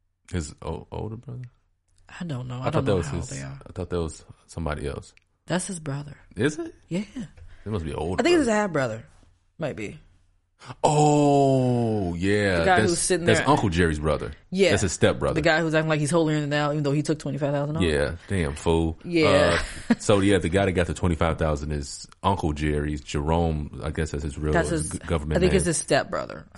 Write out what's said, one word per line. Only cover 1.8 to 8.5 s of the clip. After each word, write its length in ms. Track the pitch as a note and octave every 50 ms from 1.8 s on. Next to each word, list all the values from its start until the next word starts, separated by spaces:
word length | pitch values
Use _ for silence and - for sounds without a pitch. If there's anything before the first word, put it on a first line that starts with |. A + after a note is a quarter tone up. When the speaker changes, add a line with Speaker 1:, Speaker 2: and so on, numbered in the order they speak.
| _ _ _ _ _ - - -
Speaker 2:
I 40 | F3+
don't 220 | E3+ C#3 B2 B2+
know. 100 | B2+ B2+ B2
I 60 | C3
Speaker 1:
I 40 | D3+
Speaker 2:
don't 20 | D3+
Speaker 1:
thought 120 | - -
that 60 | A#2+
Speaker 2:
know 60 | G2
Speaker 1:
was 100 | F2+ E2
Speaker 2:
how 100 | D#2 -
Speaker 1:
his, 160 | F2 E2 - C2+
Speaker 2:
old 60 | C2+
they 20 | C#2
are. 140 | C2+ C#2 C#2 -
Speaker 1:
I 60 | - -
thought 160 | - F2 D#2+
that 120 | F2 F2 E2
was 220 | D#2 - - - - - _ _ -
somebody 380 | - F2+ E2 D2+ D2 D2 C#2+
else. 280 | C#2+ - - - - - _ _ _ _ _ _
Speaker 2:
That's 200 | - E3 F#3 -
his 140 | - G3 E3+
brother. 360 | D3+ C#3+ C#3 C#3+ C#3+ C#3+ - - - - -
Speaker 1:
Is 220 | F2+ A2+ D3+ D#3 E4
it? 160 | E4+ E4 - _ _ -
Speaker 2:
Yeah. 160 | E3 F#3 A3 - - C4+ G3 - - - - - - - -
Speaker 1:
It 60 | G2+
must 140 | A2 F#2+ D#2+
be 60 | D2+ C#2
an 40 |
older 240 | - D2+ E2+ F#2 -
Speaker 2:
I 20 | -
think 120 | F4 F4+
it's 60 | E4
his 60 | C#4
Speaker 1:
brother. 120 | A#3